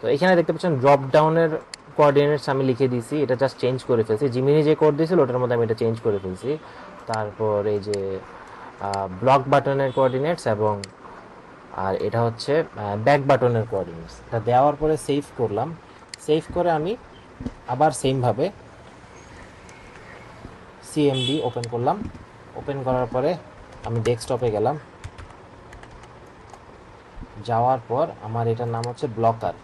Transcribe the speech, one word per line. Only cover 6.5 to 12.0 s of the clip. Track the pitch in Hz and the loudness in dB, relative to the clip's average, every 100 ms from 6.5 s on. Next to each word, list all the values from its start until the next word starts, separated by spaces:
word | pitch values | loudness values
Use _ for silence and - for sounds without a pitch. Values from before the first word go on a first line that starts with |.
| 151 - - - - - | -6 -8 -20 -18 -18 -8
তারপর | 110 107 98 110 104 104 | -6 -6 -2 0 0 0
এই | 104 | -2
যে, | 101 101 98 95 - - - - - - | -2 -4 -4 -6 -10 -18 -20 -18 -18 -8
আহ, | 98 98 98 | -4 -4 -4
ব্লক | 92 123 135 131 | -2 4 4 4
বাটনের | 139 143 139 135 | 2 2 0 0
কোঅর্ডিনেটস | 123 131 127 147 170 - | 2 2 2 -2 -2 -2
এবং | 104 107 104 98 - - - - - - - - - | 0 0 0 -6 -16 -20 -20 -20 -20 -20 -20 -14 -6
আর | 95 | -2
এটা | 95 | -2